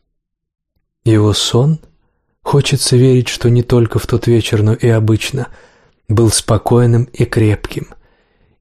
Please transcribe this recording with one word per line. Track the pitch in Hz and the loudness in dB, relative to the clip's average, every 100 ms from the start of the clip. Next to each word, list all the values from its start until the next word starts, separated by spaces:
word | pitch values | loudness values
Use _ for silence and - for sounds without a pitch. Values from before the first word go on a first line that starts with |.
| _ _ _ _ _ _ _ _ _ _ | _ _ _ _ _ _ _ _ _ _
Его | - 107 107 | 0 2 2
сон, | 101 - 117 139 160 - _ _ _ _ _ | 0 -2 0 0 -2 -8 _ _ _ _ _
хочется | - 143 - 139 - 123 | -2 -2 0 -4 0 2
верить, | 131 127 120 | 4 2 -2
что | - 127 | -4 0
не | 123 | 0
только | 120 123 113 107 | 2 0 0 -2
в | - | -4
тот | 117 - | -4 0
вечер, | 117 - 107 | 0 0 0
но | 104 | 0
и | 113 120 | 0 0
обычно, | 113 110 110 - 131 123 - _ _ _ _ - | 0 2 0 -2 -8 -10 -14 _ _ _ _ -4
был | 104 113 | 0 2
спокойным | - - 107 - 120 120 117 | 0 -2 -4 0 2 2 0
и | 127 - | -2 -4
крепким, | 120 - 107 101 - - - - _ _ _ _ _ _ | -4 0 0 -2 -6 -12 -12 -18 _ _ _ _ _ _